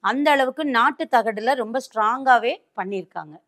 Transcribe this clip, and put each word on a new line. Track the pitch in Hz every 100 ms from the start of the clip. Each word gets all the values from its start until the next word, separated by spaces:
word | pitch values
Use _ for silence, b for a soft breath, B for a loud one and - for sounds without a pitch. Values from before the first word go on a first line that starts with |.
| 196
அந்த | 240 294 285
அளவுக்கு | 262 262 302 240
நாட்டு | 254 294 320 240
தகடுல | 220 214 226 269
ரொம்ப | 220 240 254
ஸ்ட்ராங்காவே | 220 214 254 269 247 226 349 _ -
பண்ணியிருக்காங்க. | 185 196 165 175 156 151